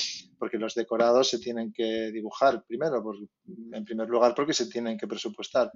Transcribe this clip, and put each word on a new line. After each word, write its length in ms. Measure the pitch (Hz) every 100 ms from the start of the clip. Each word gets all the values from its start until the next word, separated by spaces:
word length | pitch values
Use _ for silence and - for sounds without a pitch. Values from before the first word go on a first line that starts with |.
| - - - _
porque 180 | 107 110
los 180 | 110
decorados 540 | - 110 113 117 120 131
se 100 | 120
tienen 320 | 117 120 113
que 400 | 110 113 113 110
dibujar 540 | 110 107 - 135 117 -
primero, 360 | 120 160 127
por, 120 | 107 101 104 _ - - 113
en 120 | 117
primer 240 | 107 110 113
lugar 260 | 120 120
porque 200 | 131 143
se 160 | 151 113
tienen 260 | 120 117 110
que 100 | 104
presupuestar 640 | 107 117 104 104 135 120